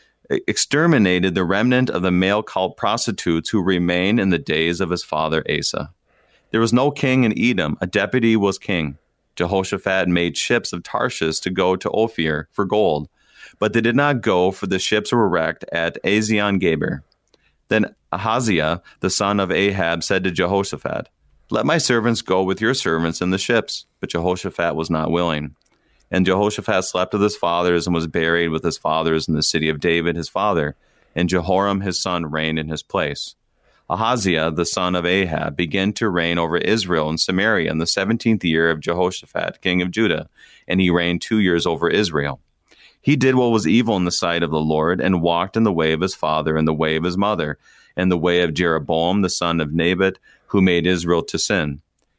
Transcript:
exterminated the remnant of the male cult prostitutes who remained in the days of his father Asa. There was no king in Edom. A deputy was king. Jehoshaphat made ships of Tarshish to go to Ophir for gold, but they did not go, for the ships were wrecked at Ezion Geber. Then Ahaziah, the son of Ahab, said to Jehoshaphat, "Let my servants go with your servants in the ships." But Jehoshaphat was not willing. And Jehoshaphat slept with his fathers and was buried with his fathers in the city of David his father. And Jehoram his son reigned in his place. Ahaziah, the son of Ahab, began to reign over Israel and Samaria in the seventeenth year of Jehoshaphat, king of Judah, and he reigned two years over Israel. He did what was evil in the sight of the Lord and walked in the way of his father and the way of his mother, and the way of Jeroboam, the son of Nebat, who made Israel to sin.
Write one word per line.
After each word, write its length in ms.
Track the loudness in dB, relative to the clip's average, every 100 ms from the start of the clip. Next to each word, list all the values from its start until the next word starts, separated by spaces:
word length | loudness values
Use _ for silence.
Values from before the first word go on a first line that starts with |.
| _ _ -4
exterminated 1040 | -4 -2 -2 -2 2 4 4 4 4 2
the 100 | 0
remnant 460 | 0 2 2 2 2
of 120 | 0
the 80 | 0
male 320 | 2 2 0
cult 340 | -2 -4 -4 -2
prostitutes 720 | -2 -2 -2 -4 -2 -2 0
who 120 | 0
remained 560 | 2 2 2 2 2 2
in 120 | 2
the 80 | 0
days 420 | 0 0 0 0
of 100 | -2
his 140 | -4
father 400 | -4 -4 0 -2 -2
Asa. 440 | -4 -4 -6 -8 -12 _ _ _ _ _
There 100 | 0
was 120 | 2
no 180 | 2 2
king 340 | 0 0 2
in 140 | 2 2
Edom. 380 | 0 0 -2 -2
A 60 | -2
deputy 500 | 0 0 2 4 4
was 220 | 2 0
king. 380 | -2 -2 -2 -8 _ _ _ -4
Jehoshaphat 720 | -2 0 -2 -4 0 0 2
made 280 | 2 0 -2
ships 360 | -2 -2 -2
of 100 | -8
Tarshish 580 | -8 -4 -4 -4 -4 -4
to 100 | -4
go 260 | 0 0 0
to 140 | -2
Ophir 580 | 0 -2 0 -2 -2 -4
for 120 | -4
gold, 440 | 0 2 2 0 -4 _ _ -20 -20 -4
but 140 | 0
they 80 | 2
did 160 | 2 2
not 260 | 2 0
go, 280 | 2 2 2
for 160 | 0 -4
the 120 | -2
ships 340 | 0 -2 0
were 160 | 2 2
wrecked 360 | 2 0 -4 -6
at 300 | -4 -2 -2
Ezion 540 | 0 0 2 2 2 2
Geber. 440 | 2 0 -2 -6 -10 _ _ _ _ _ _
Then 260 | 0 0 -6 _
Ahaziah, 680 | -4 -2 0 2 2 0 -2 -6 -6
the 100 | -4
son 280 | 0 0 0
of 120 | 0
Ahab, 500 | 2 0 0 -2 -2
said 220 | -2 -2
to 60 | 0
Jehoshaphat, 800 | 0 0 0 -2 -6 -6 -8 -8 _ _ _ _
"Let 160 | -2 0
my 100 | 0
servants 460 | 2 2 2 -2
go 200 | 0 0
with 180 | 0 0
your 120 | 0
servants 480 | 0 0 0 -2 -2
in 100 | -2
the 60 | -2
ships." 460 | 0 0 0 -8 -14 _
But 80 | -6
Jehoshaphat 640 | -2 -2 -2 -4 -4 -2
was 140 | -2 -2
not 220 | -2 0
willing. 440 | 0 0 -2 -6 -14 _ _ _ _ _
And 140 | 0
Jehoshaphat 600 | 2 2 0 -2 -2 -2 0
slept 260 | -2 -2
with 80 | 0
his 160 | 0 0
fathers 500 | -2 0 2 2 0
and 80 |
was 120 | -2 -2
buried 420 | -2 0 2 0
with 160 | -2
his 140 | -4 -4
fathers 500 | -2 0 0 0 0
in 60 |
the 80 | -2
city 260 | 0 0 -2
of 100 | -2
David 360 | 0 0 0 -4
his 140 | -6
father. 440 | -4 -2 0 -2 -6 _ _ _
And 140 | -4 0
Jehoram 540 | 0 0 0 0 -2
his 180 | -2 -4
son 300 | -4 -4 -4
reigned 280 | -4 -2 -2
in 120 | -4
his 120 | -8
place. 520 | -6 -4 -4 -6 -12 -16 _ _ _ _ -8
Ahaziah, 600 | -4 0 0 0 0 0
the 140 | -2
son 300 | -2 -2 -2
of 100 | 0
Ahab, 500 | 0 0 0 -2 -4
began 380 | -4 -2 0 -2
to 140 | 0 -2
reign 300 | 0 0 0
over 180 | 0 0
Israel 540 | 0 0 0 0 0
and 100 | -2
Samaria 500 | -2 0 2 0 0
in 60 | -2
the 100 | -2
seventeenth 560 | -2 -2 -2 0 0
year 260 | 2 2 2
of 100 | 0
Jehoshaphat, 800 | -2 0 0 -2 -8 -6 -6 -4
king 220 | -2 0
of 80 | 0
Judah, 400 | 0 0 0 -6 _ -20 -18 -4
and 140 | 2
he 80 | 4
reigned 320 | 4 2 -2
two 200 | 0 2
years 260 | 2 2 0
over 240 | 0 0
Israel. 500 | 2 0 -2 -4 -6 _ _ _ -20 -20 _
He 160 | 0 4
did 180 | 4
what 180 | 4 4
was 140 | 4 4
evil 300 | 2 4 2
in 80 |
the 60 | 0
sight 320 | 0 -2 0
of 80 | 0
the 80 | 0
Lord 400 | 0 0 0 0
and 220 | 0 0
walked 340 | 2 0 -2 0
in 60 |
the 100 | 2
way 200 | 2 0
of 80 | 0
his 140 | -2
father 420 | -2 -2 0 0 0
and 100 | 0
the 80 |
way 220 | 0 0 0
of 80 |
his 120 | -2 -2
mother, 420 | -2 -2 -4 -8 _ _ _ -2
and 160 | 0
the 60 | 2
way 240 | 2 2
of 120 | 2
Jeroboam, 680 | 2 0 0 0 0 0 0
the 80 | 0
son 300 | -2 -2 -2
of 120 | -2
Nebat, 460 | 0 0 2 0 -2 _ _ _
who 120 | 2
made 260 | 4 4 2
Israel 360 | 0 2 0
to 160 | 0 -4
sin. 420 | -2 0 -2 -6 -14 _ _